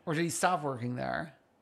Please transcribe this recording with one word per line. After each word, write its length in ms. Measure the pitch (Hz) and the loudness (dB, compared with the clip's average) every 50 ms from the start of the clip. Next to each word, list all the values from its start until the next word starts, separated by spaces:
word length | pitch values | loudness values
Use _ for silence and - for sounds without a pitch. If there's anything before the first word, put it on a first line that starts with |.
| - | -4
Or 80 | - 156 | -2 0
did 100 | 151 170 | 2 2
he 60 | 170 | 0
stop 320 | - - - 180 185 165 147 | 2 2 4 4 4 2 0
working 320 | 143 135 117 120 120 123 | -2 -2 -2 -2 -4 -2
there? 380 | 127 131 127 123 139 165 160 - - _ _ _ _ | -2 -2 -2 -2 -2 -4 -6 -10 -16 _ _ _ _